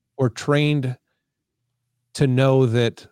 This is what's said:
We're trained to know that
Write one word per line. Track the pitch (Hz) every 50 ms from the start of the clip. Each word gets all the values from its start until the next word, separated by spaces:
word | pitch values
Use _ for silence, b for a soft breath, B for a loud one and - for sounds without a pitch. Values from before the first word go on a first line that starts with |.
| _ _ _
We're | - 131 117
trained | - - - 143 143 147 147 151 147 147 127 127 127 - _ _ _ _ _ _ _ _ _ _ _ _ _ _ _ _ _ _ _ _ _ _ -
to | - 147 131
know | 123 131 135 135 135 135 131
that | 117 113 123 117 113 - - - -